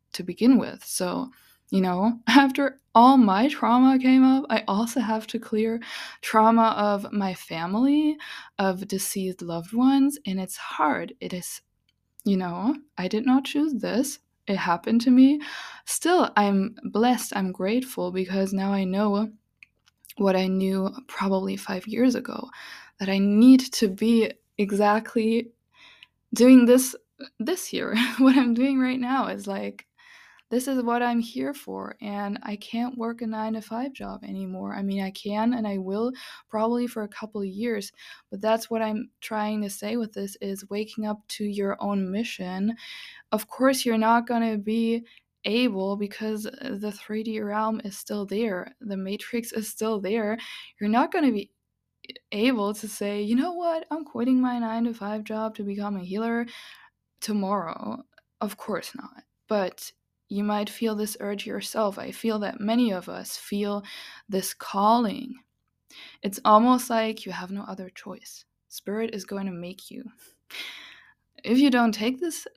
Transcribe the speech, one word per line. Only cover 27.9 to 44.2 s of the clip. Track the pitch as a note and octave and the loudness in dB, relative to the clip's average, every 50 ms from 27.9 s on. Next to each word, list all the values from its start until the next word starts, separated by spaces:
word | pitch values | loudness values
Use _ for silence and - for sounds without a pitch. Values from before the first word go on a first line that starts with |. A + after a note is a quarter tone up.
| G#3 A3+ B3 | 0 0 0
<laughs> | B3 - - | 0 2 6
What | C4 C4 B3+ | 6 8 8
I'm | C#4 B3 A#3+ A#3 | 6 6 4 2
doing | A#3 C4 C#4 C4+ C4 | 2 2 2 2 2
right | B3+ B3+ B3+ C4 | 0 0 0 -2
now | B3 B3 C4 C4+ G#3+ | -2 -2 0 -2 -2
is, | F#3+ F#3 G3+ G3+ | -2 -4 -8 -6
like, | G3+ G3 G3 G#3 G3+ G3+ - - _ _ _ _ - - - - - _ _ _ - | -6 -6 -6 -6 -8 -10 -14 -20 _ _ _ _ -20 -20 -20 -20 -20 _ _ _ -4
this | A3+ B3 B3+ | -2 -2 0
is | C#4 C4+ B3+ | 0 -2 -2
what | A#3+ A#3 A#3 A#3+ B3 | 0 0 0 0 0
I'm | A#3+ A#3 A#3 | 0 0 0
here | A#3 - - B3+ C4 C#4 C#4+ | -2 -4 -6 -6 -6 -6 -6
for, | - - F#3+ F#3+ G3 F#3+ - - - | -8 -10 -12 -10 -10 -10 -10 -12 -12
and | - G#3 G3+ G3+ G3+ G3+ G3+ - | -12 -10 -8 -6 -6 -6 -8 -8
I | - - G#3 | -10 -10 -12
can't | G#3 - - - A3+ A#3+ B3 B3+ | -12 -10 -8 -6 -4 -4 -4 -6
work | A#3+ A3+ A3+ A#3 A#3 | -6 -6 -6 -6 -6
a | A#3+ | -6
nine-to-five | A3 A3 G#3+ A3 A3 A3 A3+ G#3+ - A3+ A#3 C4 C#4+ | -6 -6 -4 -4 -6 -6 -8 -8 -10 -8 -8 -8 -8
job | C4 - G#3 G3 F#3+ G3 G#3 | -10 -12 -12 -12 -12 -12 -12
anymore. | G3+ G3 F#3+ F#3+ F#3 F#3 F#3 G3 G3 G#3 | -10 -10 -8 -8 -8 -8 -8 -8 -8 -6
I | G3+ | -4
mean, | G3 G3 G3 G3 F#3+ | -4 -4 -2 -4 -4
I | F#3+ | -6
can, | G3 - - G3+ G3+ G#3+ A3 A#3 B3+ | -8 -10 -8 -6 -2 0 0 0 0
and | A#3+ G#3+ | 0 -2
I | G#3 G3 | -4 -4
will | F#3+ F#3+ F#3 G3 G#3 A3+ B3 C4 - - - - - - | -4 -4 -4 -2 -2 -2 -4 -4 -8 -14 -18 -20 -20 -14
probably | _ - G#3+ A3 A3+ A#3+ A#3+ B3 | _ -4 -2 0 0 0 0 -2
for | A#3+ - A3+ G#3+ | -4 -6 -8 -10
a | G3+ | -10
couple | - - A3 G#3 - G#3 | -10 -12 -12 -10 -8 -6
of | G3 | -6
years, | F#3+ F#3 G3+ A#3 A#3+ A3+ G#3 G3+ - - - - - - - _ - | -6 -6 -6 -4 -4 -4 -4 -6 -10 -14 -18 -20 -20 -20 -20 _ -16
but | - G3 | -10 -4
that's | G3+ A3 A3 A3+ A3+ - | 0 0 0 0 -2 -2
what | A3+ A3+ | -4 -2
I'm | A3 G#3+ G#3+ G#3+ - - _ _ | -2 -2 -4 -4 -6 -8 _ _
trying | - - A3 G#3+ G#3 G#3+ G#3+ G#3+ G#3 | -12 -8 -6 -4 -2 -2 -2 -4 -4
to | G3 | -6
say | G3+ - G#3 G#3 A3+ | -6 -8 -6 -4 -4
with | A#3+ A3+ G#3+ - | -4 -4 -6 -6
this, | G3+ G3 G3 G3 - | -8 -8 -8 -8 -8
is | - G3 G3 G3 G3+ - | -8 -8 -8 -8 -8 -8
waking | G3+ G#3 G#3+ G#3+ - - G#3+ | -6 -6 -6 -6 -6 -6 -4
up | G#3+ G#3+ G#3+ _ - | -4 -4 -6 _ -12
to | - - G#3+ | -8 -6 -6
your | G#3 G3+ G3+ G3 G3 G3+ - | -4 -2 -2 -2 -2 -2 -4
own | - G3+ G3+ G3 F#3+ F3+ | -4 -2 -2 -2 -2 -2
mission. | F#3+ G#3 A#3 A#3 - - F#3 F3+ F#3 F#3 G3 A3 A#3 - - - - - - - - - - - - | -2 -4 -4 -6 -6 -10 -8 -8 -4 -2 -2 -2 -2 -4 -10 -18 -18 -18 -18 -20 -20 -20 -8 -4 -4
Of | G#3 - - | -4 -4 -6
course, | - - B3+ C4+ C4+ C4 - | -2 2 4 4 4 2 2
you're | B3 A3+ | 0 2
not | A3 A3 A3 A#3 A#3+ | 2 4 4 4 4